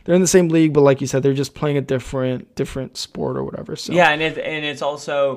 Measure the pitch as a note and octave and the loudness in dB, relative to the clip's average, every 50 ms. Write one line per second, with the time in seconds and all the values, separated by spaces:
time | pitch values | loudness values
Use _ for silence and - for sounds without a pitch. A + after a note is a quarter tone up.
0 | - - F3 F#3 F#3 E3 - F#3 F3 D#3+ D#3 D#3+ D#3+ D#3 C#3+ D3+ C#3 C#3 C3+ C3 | -2 2 4 4 4 6 6 6 6 6 4 4 4 4 4 6 6 6 4 2
1 | C#3 B2+ - C3+ C3 C#3+ C3+ C#3 C#3 - - - D3+ D3 C#3+ C#3+ B2+ - C3+ B2+ | 0 -2 -2 0 2 2 0 0 -4 -6 -6 -4 -4 -2 -2 -2 -2 -2 -4 -4
2 | B2 - - C3 B2+ B2+ B2+ B2 - _ - - C#3 - - C3+ B2+ - - - | -4 -6 -4 -4 -2 -2 -4 -6 -8 _ -8 -6 -6 -6 -6 -10 -10 -10 -10 -12
3 | - - - - - C3 C3 C3+ C3+ C3+ - - - - D#3 - - - D#3+ F3+ | -12 -10 -8 -6 -6 -4 -4 -4 -6 -8 -8 -12 -12 -10 -12 -10 -8 -2 2 4
4 | E3+ D#3 D3+ D#3 D#3+ D#3 - - - - D#3 D3+ D3+ D3 C#3 C3 D#3 C#3+ D3 C#3 | 4 4 4 2 -2 -4 -4 -6 -6 -6 -6 -6 -6 -6 -6 -4 -4 -6 -6 -6
5 | - E3 D3 C#3+ C#3 C#3 C3 | -8 -4 -2 0 0 0 -2